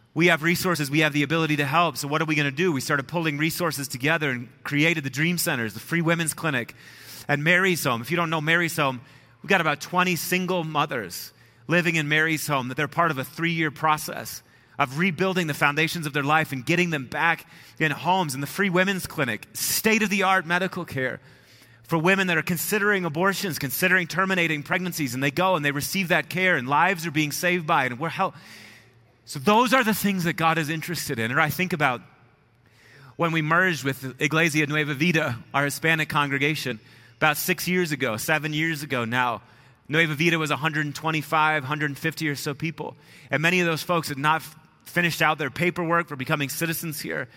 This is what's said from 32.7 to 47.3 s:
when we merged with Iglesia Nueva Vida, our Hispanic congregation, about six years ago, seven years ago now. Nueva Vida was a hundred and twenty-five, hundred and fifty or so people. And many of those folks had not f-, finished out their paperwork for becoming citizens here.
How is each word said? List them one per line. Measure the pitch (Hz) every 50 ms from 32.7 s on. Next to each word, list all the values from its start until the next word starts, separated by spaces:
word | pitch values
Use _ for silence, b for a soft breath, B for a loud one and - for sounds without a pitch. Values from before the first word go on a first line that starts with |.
| B B B B B B B B B
when | - 170 165
we | 160 160
merged | 151 151 165 175 190 185 165 127 127
with | 135 131 - 135 127 120 -
Iglesia | 151 147 156 160 170 160 139 156 151
Nueva | 139 151 151 151 143 151
Vida, | 131 165 180 160 160 151 139 117 110 - -
our | - 139 143
Hispanic | 143 139 - 160 160 160 156 151 151
congregation, | 156 151 147 139 139 135 143 151 156 147 - 131 120 110 B B B B B B B
about | - 156 156 147
six | - - - 180 - -
years | 175 180 185 175 147
ago, | 151 123 131 120 107
seven | - - - 156 151 147 156
years | 151 151 160 165 160 135 151
ago | 135 139 123 117
now. | 113 120 127 127 123 113 95 b b b b b b b b b -
Nueva | 143 160 165 156 151
Vida | 135 170 170 160 160
was | 156 147
a | 147
hundred | 131 151 160 143 151 151
and | 147 135
twenty-five, | - - 160 160 151 143 - 160 156 151 156 156 151 127
hundred | 135 151 147 151
and | 147 135 -
fifty | - 160 151 - 160 151
or | 143
so | 131 - 151 135
people. | - 160 165 - - - - B B B B B B B B
And | 139 143
many | 156 170 180 185
of | 175
those | 170 160 147
folks | - - 175 165 - 147
had | 143 131
not | 147 151 160 156
f-, | - - - - - _ _ _ _
finished | - - 175 175 170 - -
out | 165 151 156
their | 143 151 127
paperwork | - - 175 180 170 180 170 160 170 170 170
for | - 147
becoming | 131 131 151 156 147 143 131
citizens | - - 165 165 160 - 170 165 147 -
here. | - 165 160 147 131 B